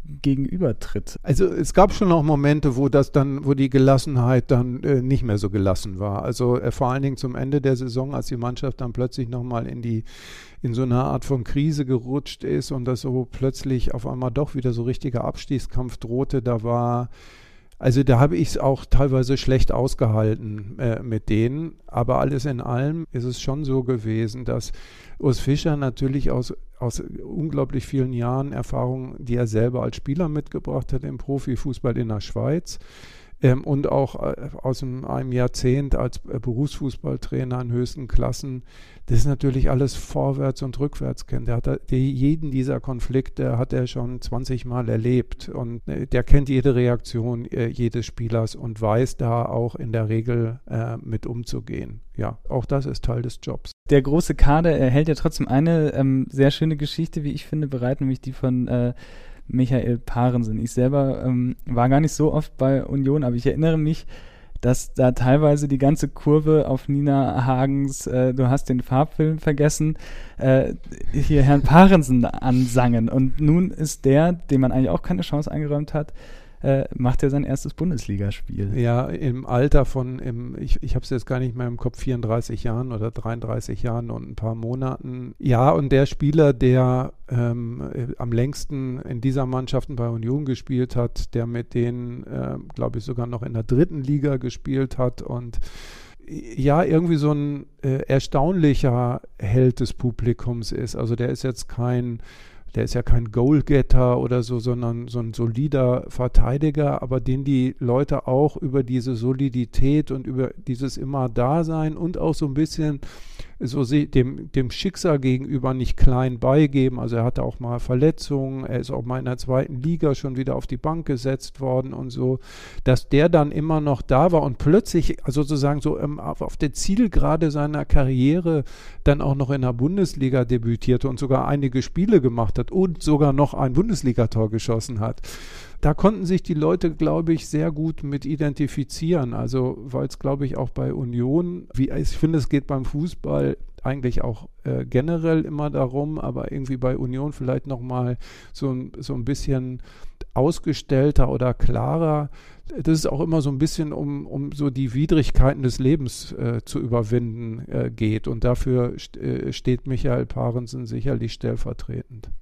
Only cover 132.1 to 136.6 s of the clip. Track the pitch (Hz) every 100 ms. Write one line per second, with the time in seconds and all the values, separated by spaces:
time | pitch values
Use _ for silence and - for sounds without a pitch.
132.1 | 202 123 117 110 - 120 190 185 160 160
133.1 | 147 147 135 143 - 135 131 226 170 131
134.1 | 120 113 117 110 110 - 113 - 113 113
135.1 | - - - - - - - 143 151 190
136.1 | 208 180 185 - 156